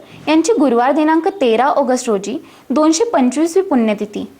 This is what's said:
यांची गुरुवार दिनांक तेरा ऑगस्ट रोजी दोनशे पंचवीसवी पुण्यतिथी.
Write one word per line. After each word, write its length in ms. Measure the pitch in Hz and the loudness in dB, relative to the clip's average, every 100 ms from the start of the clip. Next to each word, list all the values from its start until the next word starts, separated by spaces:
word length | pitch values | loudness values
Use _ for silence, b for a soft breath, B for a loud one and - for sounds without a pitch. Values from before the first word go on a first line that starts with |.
| B B - | B B 0
यांची 240 | 320 330 | 2 2
गुरुवार 400 | 427 269 233 247 | 2 2 2 2
दिनांक 360 | 294 302 320 359 | 2 2 0 -2
तेरा 360 | 392 247 220 | -2 0 2
ऑगस्ट 460 | 269 277 254 254 240 | 2 0 0 -2 -2
रोजी 280 | 202 196 285 B B - | -4 -4 -10 B B -4
दोनशे 340 | 262 311 320 | 0 2 2
पंचवीसवी 580 | 466 311 247 269 330 381 | 0 0 0 0 0 0
पुण्यतिथी. 680 | 381 254 220 208 170 190 196 | 0 0 0 -2 -6 -10 -12